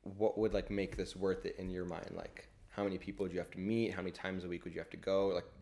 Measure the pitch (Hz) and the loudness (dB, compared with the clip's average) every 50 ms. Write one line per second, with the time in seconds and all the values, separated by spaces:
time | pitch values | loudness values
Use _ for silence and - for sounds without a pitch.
0 | - 95 95 98 107 107 - - 110 107 95 101 92 - 101 101 98 92 - - | -12 -10 -2 2 2 4 4 4 2 4 4 2 0 0 0 0 0 0 0 -2
1 | 92 - - 92 95 95 92 92 - - - - 92 92 92 90 90 90 85 85 | -4 -4 -2 0 2 2 2 2 0 -6 -4 -4 -4 -4 -2 -2 -2 -4 -4 -6
2 | - - 87 85 85 - - - - - - - - - - - 101 101 95 90 | -6 -6 -6 -8 -8 -8 -10 -14 -16 -16 -18 -20 -18 -10 -4 0 0 0 0 -2
3 | - 101 98 - 101 92 85 90 85 - - 92 92 101 113 113 117 101 92 92 | -4 -4 -2 -2 -2 0 0 -2 -2 -2 -4 -2 0 2 4 4 4 2 0 0
4 | 90 92 87 - - 95 92 92 87 90 87 85 - 90 82 85 82 - - 85 | -2 -4 -4 -2 -2 -2 -2 -2 -2 -4 -4 -4 -6 -6 -6 -6 -6 -6 -8 -4
5 | - - 98 98 98 98 92 87 85 - - - | 2 4 6 6 6 6 4 2 0 -4 -10 -12